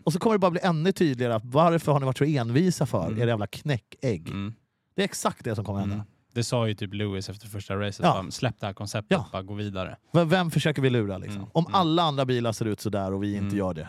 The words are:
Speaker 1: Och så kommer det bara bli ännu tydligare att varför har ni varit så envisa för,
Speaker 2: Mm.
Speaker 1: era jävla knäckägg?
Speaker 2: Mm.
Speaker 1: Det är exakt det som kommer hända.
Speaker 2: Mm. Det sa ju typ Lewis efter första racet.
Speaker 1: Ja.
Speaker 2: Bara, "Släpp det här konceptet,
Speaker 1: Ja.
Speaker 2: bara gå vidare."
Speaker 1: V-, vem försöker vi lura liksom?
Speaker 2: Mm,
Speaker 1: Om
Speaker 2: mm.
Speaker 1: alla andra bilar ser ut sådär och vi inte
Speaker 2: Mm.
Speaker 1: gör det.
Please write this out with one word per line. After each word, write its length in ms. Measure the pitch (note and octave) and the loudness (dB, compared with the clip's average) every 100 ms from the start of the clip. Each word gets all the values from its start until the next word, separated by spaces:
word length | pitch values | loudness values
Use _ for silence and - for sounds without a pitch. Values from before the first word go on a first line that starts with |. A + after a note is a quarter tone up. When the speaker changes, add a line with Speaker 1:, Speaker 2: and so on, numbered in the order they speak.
Speaker 1:
Och 80 | - | 0
så 60 | E3 | 0
kommer 160 | A3+ | 2
det 40 | G#3+ | 4
bara 120 | F#3 | 4
bli 100 | E3+ | 2
ännu 300 | F#3 E3 E3+ | 0 2 0
tydligare 420 | - E3 B2 B2 | 2 2 2 0
att 100 | A#2 | 0
varför 480 | A#2+ C3 E3+ E3 D#3+ | 2 4 6 4 2
har 80 | C#3+ | 2
ni 60 | C3+ | 2
varit 120 | B2+ | 2
så 60 | |
envisa 640 | C#3+ C#3+ A#2 B2+ F#3 - C#3+ | 2 2 2 4 4 2 0
för, 200 | G#2+ F2 | 0 0
Speaker 2:
Mm. 120 | A2 | 0
Speaker 1:
era 60 | A#2 | 2
jävla 180 | A2 G#2 | 0 -2
knäckägg? 800 | - D3+ B2 - - C3+ F2+ E2 | -6 -4 -4 -4 -6 -2 -2 -4
Speaker 2:
Mm. 260 | G2 G2 A2+ _ _ _ | -6 -8 -10 _ _ _
Speaker 1:
Det 80 | - | -4
är 20 | |
exakt 400 | G3 - A3 - | -4 -2 -4 -2
det 100 | B2 | -4
som 100 | G#2+ | -4
kommer 160 | G2+ G2 | -2 -2
hända. 140 | G2 | -2
Speaker 2:
Mm. 120 | G#2 G#2 _ _ | -4 -8 _ _
Det 100 | A#2 | -4
sa 240 | A#2 B2 A2+ | 0 0 0
ju 60 | |
typ 200 | G2+ G2+ | -2 -6
Lewis 340 | G2+ G#2+ F#2+ F#2+ | -4 -4 -4 -8
efter 180 | G2 G#2+ | -12 -12
första 280 | G2+ - G2 | -12 -6 -4
racet. 280 | G#2 G2 F3 | -4 0 2
Speaker 1:
Ja. 60 | G#2+ | 2
Speaker 2:
Bara, 80 | F#2+ | -2
"Släpp 300 | - B2+ - | -4 -4 -4
det 60 | G#2+ | -8
här 60 | |
konceptet, 460 | G2 G2+ A2 G#2 F#3 | -8 -8 -8 -2 -2
Speaker 1:
Ja. 80 | A2 | -2
Speaker 2:
bara 100 | F#2+ | -8
gå 120 | F#2+ | -8
vidare." 420 | G#2 G#2 F#2+ F2+ - _ | -6 -6 -6 -8 -10 _
Speaker 1:
V-, 120 | E3 | 2
vem 260 | E3 F#3 E3+ | 4 2 2
försöker 320 | D3+ D#3+ C#3+ | 0 0 2
vi 80 | C3 | 2
lura 280 | B2 G#2 F#2 | 2 0 -4
liksom? 180 | F#2+ G2+ | -8 -10
Speaker 2:
Mm, 120 | F#2+ | -2
Speaker 1:
Om 120 | - F3 | 0 2
Speaker 2:
mm. 80 | |
Speaker 1:
alla 280 | G3 E3+ E3 | 2 2 2
andra 220 | E3+ C#3 | 2 2
bilar 280 | C3 B2+ A#2 | 0 0 0
ser 120 | G#2+ | -2
ut 160 | A2+ G#2 | -2 -2
sådär 320 | G#2+ G2+ F#2+ | -2 -2 -2
och 100 | G2 | -2
vi 100 | G2+ | -2
inte 120 | G2+ | -2
Speaker 2:
Mm. 120 | G2+ G2+ | -2 0
Speaker 1:
gör 160 | F#2 | -2
det. 140 | E2 | -4